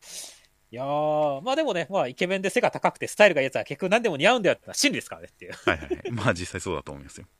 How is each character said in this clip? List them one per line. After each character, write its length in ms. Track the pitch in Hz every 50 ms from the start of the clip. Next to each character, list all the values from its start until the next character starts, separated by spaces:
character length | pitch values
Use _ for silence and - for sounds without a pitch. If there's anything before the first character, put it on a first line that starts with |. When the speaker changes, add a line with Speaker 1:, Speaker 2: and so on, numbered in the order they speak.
| - - - - - - - - _ _ _ _ _ _
Speaker 1:
い 40 | 113
や 80 | 117 135
ー、 580 | 139 147 151 151 151 151 151 151 147 139 135
ま 100 | 160 247
あ 40 | 269
で 60 | 311
も 120 | 320 269 196
ね、 120 | 170 165 -
ま 100 | 190 190
あ 60 | 147 127
イ 80 | 131
ケ 100 | - 190
メ 120 | 175 190 190
ン 40 |
で 80 | 190 196
背 120 | - -
が 100 | 240 165
高 220 | - 139 - 175 -
く 40 | -
て 100 | 123 -
ス 80 | -
タ 120 | - 208 202
イ 20 |
ル 60 | 170
が 60 | 143
い 20 | 135
い 20 |
や 60 | 131
つ 40 | -
は 80 | 120 104
結 160 | - 143 -
局 120 | 196 180
何 100 | 196 240
で 80 | 233 226
も 80 | 160 131
似 100 | 151 202
合 100 | 247 247
う 20 |
ん 20 |
だ 80 | 196 160
よ 60 | 120
っ 20 | -
て 80 | -
の 60 | -
は 20 | 90
真 180 | - - -
理 40 | 214
で 60 | 117
す 80 | - -
か 80 | - 80
ら 40 |
ね 60 | 87 -
っ 40 | _
て 100 | - 90
い 40 | 87
う。 40 | -
Speaker 2:
は 220 | - - - 90
い 20 | -
は 80 | -
い 20 | -
は 140 | - - -
い。 80 | 381
ま 180 | 123 113 98 131
あ 40 | -
実 140 | 85 90 -
際 120 | - 95
そ 120 | - 98
う 40 | 85
だ 60 | 71
と 100 | - -
思 80 | 71 71
い 40 | 69
ま 60 | 69
す 80 | - -
よ。 80 | - - _ _